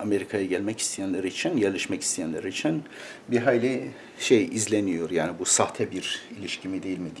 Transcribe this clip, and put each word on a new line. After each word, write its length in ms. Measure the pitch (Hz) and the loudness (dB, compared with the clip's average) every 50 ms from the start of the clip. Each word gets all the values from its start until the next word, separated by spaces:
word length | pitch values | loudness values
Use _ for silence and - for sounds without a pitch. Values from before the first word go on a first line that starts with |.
Amerika'ya 440 | - 107 101 98 95 - - 104 98 | -2 0 2 2 0 0 -2 -2 0
gelmek 340 | 92 92 90 101 101 110 107 | 0 0 0 0 -2 -4 -2
isteyenler 440 | - - - - 95 95 92 90 95 | -4 -4 -4 -4 -2 -2 -2 0 -2
için, 340 | 95 92 - - - 180 127 | -2 -2 -2 -2 0 2 2
yerleşmek 440 | 104 98 98 92 - - 101 87 | 2 2 2 0 -2 -4 -4 -4
isteyenler 420 | - - - - 85 80 80 78 - | -2 -4 -4 -2 -4 -4 -4 -4 -4
için 400 | 95 95 - - 151 160 156 151 - - - - - - - - - | -4 -4 -2 0 0 0 0 -4 -8 -14 -16 -16 -14 -16 -16 -6 0
bir 100 | 120 117 | 0 4
hayli 540 | 120 139 127 117 113 131 131 127 131 135 - - - - - - | 4 6 4 4 4 2 0 0 -4 -6 -10 -12 -16 -18 -12 -4
şey 260 | - - 131 110 98 | 4 6 8 8 6
izleniyor. 640 | 85 - 113 104 - 107 104 101 95 85 82 82 80 | 4 0 -2 0 2 2 2 4 2 0 0 0 0
Yani 220 | 87 85 78 80 87 82 | 2 2 2 0 -2 -2
bu 60 | 90 | 0
sahte 460 | - - - 107 92 - - 113 - | 2 4 4 4 2 2 -2 -4 -2
bir 300 | 92 92 85 - - - - - - 104 | -2 -6 -4 -4 -6 -6 -8 -10 -12 -10
ilişki 280 | 98 87 - - - 92 | -8 -8 -8 -8 -6 -6
mi 160 | 95 92 85 | -6 -4 -4
değil 160 | 95 92 87 | -4 -4 -4
mi 100 | 90 80 78 - | -4 -8 -8 -8